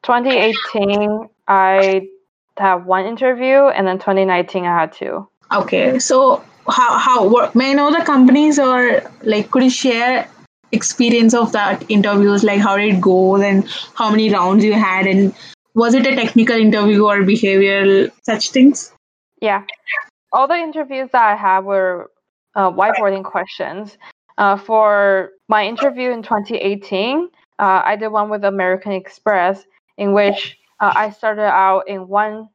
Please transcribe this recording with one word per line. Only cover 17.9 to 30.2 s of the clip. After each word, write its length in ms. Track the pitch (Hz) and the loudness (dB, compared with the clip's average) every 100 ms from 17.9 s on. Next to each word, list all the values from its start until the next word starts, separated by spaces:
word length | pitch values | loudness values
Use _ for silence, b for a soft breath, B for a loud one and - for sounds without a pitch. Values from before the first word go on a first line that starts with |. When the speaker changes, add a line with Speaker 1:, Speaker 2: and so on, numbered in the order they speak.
| 196 - _ | 2 0 _
Speaker 2:
such 280 | - 214 - | -8 -6 -2
things? 400 | 262 269 277 - _ _ _ _ _ | 4 4 4 -10 _ _ _ _ _
Speaker 1:
Yeah. 220 | 214 98 98 - - B - _ _ | -4 -4 -8 -20 -10 B -10 _ _
All 160 | 233 269 | -2 0
the 80 | 349 | -2
interviews 540 | 330 302 269 269 262 | -4 -8 -8 -8 -2
that 120 | 247 | 0
I 120 | 220 208 | 2 0
had 240 | 202 190 190 | 0 0 0
were, 440 | 196 185 180 - _ _ _ _ 208 | -2 0 -4 -12 _ _ _ _ -2
uh, 160 | 190 | -2
whiteboarding 540 | 180 208 220 202 196 196 | 0 0 0 -2 -2 -6
questions. 720 | 190 185 - 175 175 214 _ B _ _ - | -8 -8 -10 -10 -10 -16 _ B _ _ -2
Uh, 200 | 202 196 | 0 0
for 720 | 202 220 214 208 202 190 180 _ - | 0 2 4 4 2 0 -2 _ -2
my 160 | 214 202 | -2 -2
interview 440 | 233 277 247 254 | -2 -4 -2 -6
in 120 | 240 | -6
twenty 360 | - 208 202 - | -4 -6 -4 -4
eighteen, 720 | 196 202 196 190 226 294 349 _ _ - | -4 -4 -6 -4 -2 -4 -6 _ _ -4
uh, 240 | 202 190 - | 0 2 0
I 100 | 208 | -4
did 140 | 220 | -4
one 200 | 214 208 | -4 -4
with 140 | 208 | -2
American 480 | 202 196 185 190 208 | -4 -2 -2 -2 -4
Express, 720 | 190 185 - - 196 175 196 _ _ _ - | -8 -10 -6 -2 0 0 -4 _ _ _ -8
in 140 | 202 | 0
which, 460 | 202 | 2